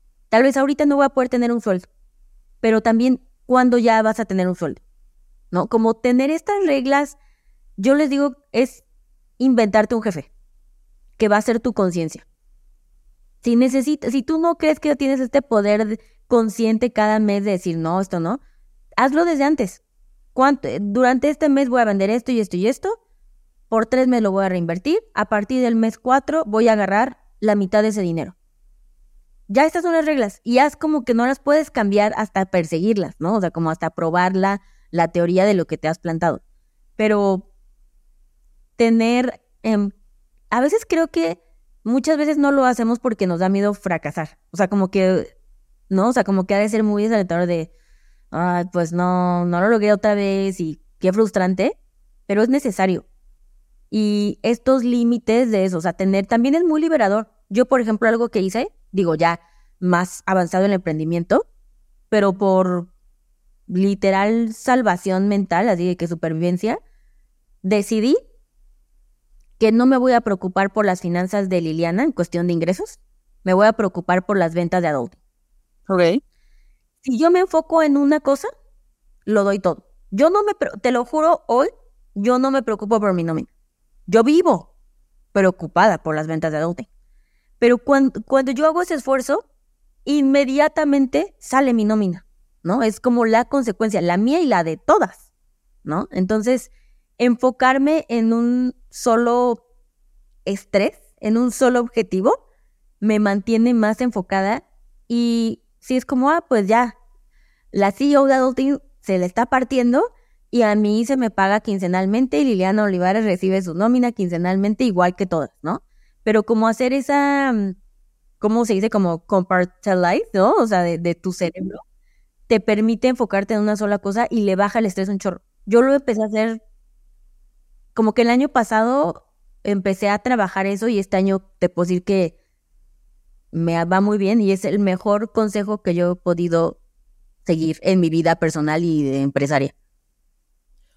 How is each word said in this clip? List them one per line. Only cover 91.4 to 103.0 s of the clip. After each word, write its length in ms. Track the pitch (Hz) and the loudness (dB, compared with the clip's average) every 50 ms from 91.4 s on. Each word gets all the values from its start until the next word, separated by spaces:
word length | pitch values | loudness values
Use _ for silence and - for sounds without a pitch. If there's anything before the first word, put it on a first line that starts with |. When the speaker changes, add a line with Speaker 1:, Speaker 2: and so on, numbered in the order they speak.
| - - 254 262 277 262 | -8 -2 0 0 2 2
Speaker 1:
mi 120 | 240 226 208 | 2 0 0
nómina, 420 | 208 220 214 202 185 170 - - _ _ _ _ _ _ _ | 0 0 0 0 -2 -4 -6 -12 _ _ _ _ _ _ _
¿no? 200 | - 165 202 262 | -4 -4 -2 0
Es 180 | 226 220 196 - | 0 -2 -2 -2
como 240 | - 247 240 240 226 | -2 0 0 2 2
la 220 | 226 220 226 254 | 2 2 2 2
consecuencia, 560 | - - 277 247 226 190 - 226 220 208 - | 0 -2 -2 -2 -2 -4 -2 -2 -2 -2 0
la 140 | 170 175 175 | 0 0 0
mía 240 | 190 214 254 294 359 | 0 0 0 0 0
y 60 | 339 | 0
la 180 | 262 214 175 165 | 2 0 0 0
de 120 | 160 156 | -2 -6
todas, 560 | - _ - 339 415 - - - - _ _ _ _ _ _ _ _ _ _ _ _ | -4 _ 2 2 2 2 -2 -4 -10 _ _ _ _ _ _ _ _ _ _ _ _
¿no? 260 | - - 151 180 - - | -8 -6 -6 -6 -6 -4
Entonces, 600 | - 185 185 185 220 220 202 247 262 240 - - _ _ _ _ _ _ _ _ _ | -4 -4 -2 0 -2 0 0 0 -2 -2 -4 -8 _ _ _ _ _ _ _ _ _
enfocarme 880 | - 240 247 233 240 254 254 - - 254 262 262 269 277 294 320 320 - - | 0 0 0 2 2 0 -2 0 2 2 2 2 2 2 0 0 0 -2 -2
en 240 | 233 233 226 226 | -2 -2 0 0
un 420 | 233 233 240 240 247 247 254 247 - _ - - | 0 0 0 0 0 -2 -2 -4 -6 _ -16 -20
solo 760 | - - - 247 226 233 240 233 240 247 247 247 233 - _ _ _ _ _ _ _ _ _ _ _ _ _ _ _ _ _ | -16 -4 0 0 2 2 2 2 2 2 0 0 -2 -4 _ _ _ _ _ _ _ _ _ _ _ _ _ _ _ _ _
estrés, 540 | 190 196 - - _ - 196 202 403 - _ _ _ _ _ | -6 -6 -6 -6 _ 0 0 0 0 -4 _ _ _ _ _
en 180 | - 214 220 233 | -4 -2 0 0
un 140 | 247 247 | 0 -2
solo 280 | 214 - 269 247 247 247 | 0 2 2 2 2 2
objetivo, 520 | 240 233 - 226 208 - 185 185 190 269 494 - _ _ _ _ _ _ _ _ _ _ _ _ | -2 -2 -4 -4 -4 -2 -2 0 0 0 0 0 _ _ _ _ _ _ _ _ _ _ _ _